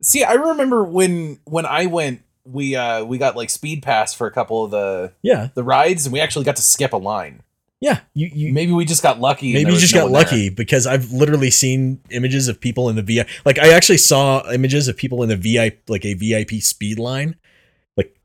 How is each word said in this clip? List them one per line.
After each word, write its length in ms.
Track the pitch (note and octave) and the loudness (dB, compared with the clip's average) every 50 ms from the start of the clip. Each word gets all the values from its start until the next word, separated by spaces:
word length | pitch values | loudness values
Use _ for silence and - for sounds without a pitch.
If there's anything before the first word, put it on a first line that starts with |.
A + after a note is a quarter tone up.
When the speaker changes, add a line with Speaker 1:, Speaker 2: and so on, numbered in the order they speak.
Speaker 1:
See, 220 | - - - C#4+ C4 | -2 0 2 2 4
I 100 | - A#3 | 4 4
remember 500 | C4+ D#4 E4 D#4 D4 C4+ C4 B3 A3+ G3+ | 2 2 0 0 0 0 2 2 0 0
when, 560 | E3+ E3+ F#3 F#3+ F#3 F3 E3+ D#3+ D3+ C#3+ - _ | 0 2 2 2 2 0 -2 -6 -8 -12 -14 _
when 200 | D3+ D#3 E3 D#3+ | -6 -4 -4 -4
I 200 | - C#3+ D#3+ F#3 | -2 -2 -2 -2
went, 360 | F3+ E3+ E3+ D3+ C3+ B2 G#2 _ _ _ _ _ | -2 -2 -2 -2 -4 -6 -8 _ _ _ _ _
we, 300 | C3 B2+ C#3+ C#3 C3+ C3+ | -12 -8 -6 -4 -4 -4
uh, 280 | B2+ A#2+ A#2+ A#2 A2 A2 | -2 -2 -2 -4 -4 -4
we 140 | A#2 C3 | -6 -4
got, 180 | B2 C#3 C3 A#2 | -2 -2 -2 -2
like, 140 | A#2+ A2+ - | -2 -6 -8
Speed 340 | - - - D3+ D#3+ D3 - | -8 -8 -8 -10 -10 -6 -2
Pass 300 | C3+ A#2 A2 G#2+ - - | 0 0 0 0 -2 -4
for 140 | - A#2 | -6 -6
a 40 | G#2 | -4
couple 320 | - B2+ A#2 - A2+ A2+ A2 | -4 -4 -4 -4 -4 -4 -4
of 80 | G2+ | -4
the, 420 | G#2 G#2 G2+ G2 F#2+ F2+ F2+ F#2 - _ | -4 -4 -2 -2 -4 -6 -6 -8 -10 _
Speaker 2:
Yeah. 280 | - A#3+ A#3 A#2 A2+ C3+ - | 0 0 0 0 -2 -4 -6
Speaker 1:
the 100 | B2+ A#2+ | -6 -2
rides, 420 | C3 C3 C3+ D3+ F3+ F#3 E3 C#3 | 2 2 4 4 2 0 0 -4
and 80 | C3+ B2 | -4 -2
we 60 | D3 | -2
actually 260 | D#3 D#3+ - D3+ B2+ | -2 -2 -2 -2 -2
got 100 | C#3+ C3 | -2 -2
to 60 | - | 0
skip 320 | - - - - C#3 - A#2 | 0 0 2 0 0 -2 -2
a 40 | |
line. 460 | G2+ F#2+ G2+ G#2+ G2 E2 D2 - - _ _ _ _ _ _ _ _ | -4 -4 -4 -6 -6 -8 -10 -14 -20 _ _ _ _ _ _ _ _
Speaker 2:
Yeah, 200 | - G3 E3 - - _ - | -2 -2 -2 -2 -4 _ -6
you, 160 | D3 D#3+ F3 C#3+ | -6 -6 -4 -4
you 200 | D3+ D3+ B2+ C3 | -4 -4 -2 -2
Speaker 1:
Maybe 200 | D#3 E3+ F3 F3 | 0 0 0 0
we 100 | E3+ E3+ | 0 0
just 180 | D#3 E3 - | 0 -2 0
got 200 | - C#3+ B2 A#2 | 0 0 0 2
lucky 300 | B2 C#3 D3 - C#3 B2+ | 0 -2 -2 -2 -2 -2
and 20 | B2 | 0
Speaker 2:
maybe 100 | C#3+ D#3 | 0 2
Speaker 1:
there 80 | E3 | 2
Speaker 2:
you 40 | F3+ | 4
Speaker 1:
was 60 | E3 | 4
Speaker 2:
just 140 | F3+ E3+ - | 4 4 4
Speaker 1:
no 60 | E3+ | 4
Speaker 2:
got 20 | D3+ B2+ | 2 4
Speaker 1:
one 20 | C3 | 4
there. 100 | D3 D#3+ | 4 4
Speaker 2:
lucky 260 | - C3 A2 G2+ F#2+ | 4 2 0 0 -2
because 360 | F#2 A#2 A2+ - D3 C3 A#2+ | -4 -6 -2 0 0 0 2
I've 280 | B2+ C3+ C3+ B2 A2 B2+ | 0 0 -2 -2 -4 0
literally 360 | B2+ D3+ D3 D3+ C#3 C3+ B2+ | 0 2 2 2 2 2 2
seen 520 | - - C3+ C3 C3 C3+ C3 C3 C3 - _ - | 2 2 2 2 0 0 0 -2 -4 -6 _ -10
images 400 | - B2 B2+ C3 C3+ C#3 C3 B2 | -6 -4 -2 0 0 0 -2 -2
of 100 | G#2+ - | -4 -4
people 300 | - B2 G#2+ B2+ B2 A#2 | -6 -4 -2 -2 -2 0
in 80 | G#2+ | -2
the 40 | A2 | -2
V 200 | G2 G2+ A2+ A#2 | -2 0 0 0
I 20 | A2+ | -2
P. 60 | - - - - | -2 -6 0 2
Like, 120 | C#3+ C3 | 2 4
I 120 | C#3 D3+ D#3+ | 6 8 8
actually 280 | E3 F3 - - F3+ D3 | 8 8 6 6 4 4
saw 500 | - - D3+ C3+ C#3 C#3 C3+ C3+ - - | 4 4 4 4 4 4 2 0 0 -2
images 380 | B2 B2+ C3 C3 C#3 D3 C#3 B2+ | -2 0 0 0 0 0 0 -2
of 80 | A2+ | -4
people 260 | - - B2 B2 B2 A#2+ | -4 -6 -4 -2 -2 0
in 60 | A2 | 0
the 80 | G#2+ | 0
V 200 | F#2 F2+ A2 A#2 | 0 0 0 2
I 120 | A#2 A2+ A2 | 2 2 0
P, 80 | - _ _ | -2 _ _
like, 160 | - G#2+ F#2 G2 | -6 -6 -4 -4
a 100 | G2+ G2+ | -6 -6
V 220 | F2+ G#2+ A2 A2 | -4 -2 -2 -2
I 80 | G#2+ G#2 | -2 -2
P 160 | - A2 G#2+ | -4 -6 -4
speed 400 | - - - - G#2 G#2 A2 A2+ | -4 -4 -4 -4 -6 -6 -6 -6
line, 380 | A#2 B2 C3 C3+ D3 D#3+ E3 - _ _ _ _ _ _ _ _ _ _ _ | -6 -6 -6 -6 -6 -6 -8 -10 _ _ _ _ _ _ _ _ _ _ _
like, 240 | G#2 G2 - _ _ | -4 -4 -4 _ _